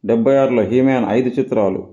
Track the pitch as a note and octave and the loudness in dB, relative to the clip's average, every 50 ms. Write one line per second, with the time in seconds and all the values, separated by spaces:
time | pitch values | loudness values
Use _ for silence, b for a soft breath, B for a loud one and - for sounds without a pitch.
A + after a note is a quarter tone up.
0 | - G2 A#2 A#2 A2+ B2+ C3+ C#3 C3+ B2+ B2+ A#2 G#2 F#2+ A2+ B2+ C3 C3+ C3+ B2+ | -2 -2 -2 0 2 2 2 2 2 2 0 0 0 0 0 2 2 2 0 0
1 | A#2 - G#2 B2 B2+ B2+ A#2+ - C3 - B2+ A2 G2+ G2 F#2+ F#2 F#2+ - | -2 0 0 0 0 -2 -2 -4 -4 -2 0 0 0 0 -2 -4 -8 -12